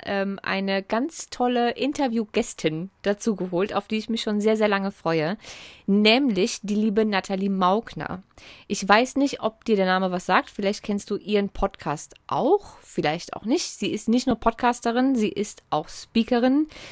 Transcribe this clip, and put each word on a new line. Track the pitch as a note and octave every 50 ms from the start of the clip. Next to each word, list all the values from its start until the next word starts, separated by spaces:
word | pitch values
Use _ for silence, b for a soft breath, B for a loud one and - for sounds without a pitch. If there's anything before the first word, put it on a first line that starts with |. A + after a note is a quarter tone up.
| -
ähm, | - G3+ G3 G3 G3 G3 F#3+ -
eine | - F#3+ F#3+ G3 G3 G3 G3 F#3+
ganz | - - A3 C4 E4 - - - -
tolle | - - B3 B3 B3 A#3+ A#3+ A#3+
Interviewgästin | - - - C4+ D4 - C#4+ B3 A3+ A#3 A3 - - G3+ A#3 - - - - E3 D#3 D#3+ F3 F#3+ - _ -
dazu | G3 G3+ G3+ - A#3+ G#3 F#3
geholt, | F3+ F#3 F3+ E3+ G3 G#3+ -
auf | G3+ G3+ -
die | A3
ich | G#3+ G#3+ -
mich | A3+ A3+
schon | - A3+ G#3 G#3
sehr, | G3+ A3 A3 G#3+
sehr | G#3+ G#3
lange | G3+ G3 G3 G3
freue, | G3 - - E3 E3 D#3+ D3+ D#3+ G3 B B B B B B B B B B
nämlich | - G3 G#3 G#3+ G#3+ A3 C4 D4 C4+ G#3 F3+ F#3+ A#3 - -
die | - G3 G#3
liebe | G#3 G#3+ A3 G3 A3 A3
Nathalie | G#3+ G3+ F#3 - - G3+ F#3+ G3 G3+
Maugner. | G3 F#3+ F#3 F3+ F#3+ A3 A#3 - - - - - - F#3 - _ B B B B B B B B
Ich | G3+ - -
weiß | F#3+ G3+ G#3+ B3+ B3+ -
nicht, | C4+ C#4 C#4 - -
ob | - A3+ - _ -
dir | - A3 G3
der | F#3+
Name | F#3 F#3 F#3 F#3+ F#3
was | F3+ F3+ -
sagt, | - F#3 A#3 - -
vielleicht | - - G3+ G3 G#3 - -
kennst | - G#3 G3+ - -
du | G#3
ihren | - - - G#3 G#3 G3+ F#3+
Podcast | - - - G3+ - - - E3 D3 D#3+ - - - - _ -
auch, | - C#3+ F#3+ C4+ F#4+ G4+ - - - -
vielleicht | - - - - E3 D3 D#3 E3+ - - -
auch | - -
nicht. | G#3 C4+ F4 - - - -
Sie | - F#3+ -
ist | G#3 - -
nicht | A3 B3+ - C4
nur | A#3
Podcasterin, | A3+ - A3+ - - - A#3+ A#3+ - - A#3 A3+ B3 B3+ C4+ C4+
sie | A#3 G#3+ -
ist | - - G#3+ - - - - _
auch | - D3+ D#3+ -
Speakerin, | - - - - - A3+ A3+ - B3+ A#3 A#3 B3+ C4 D4 D#4 D#4 B B B B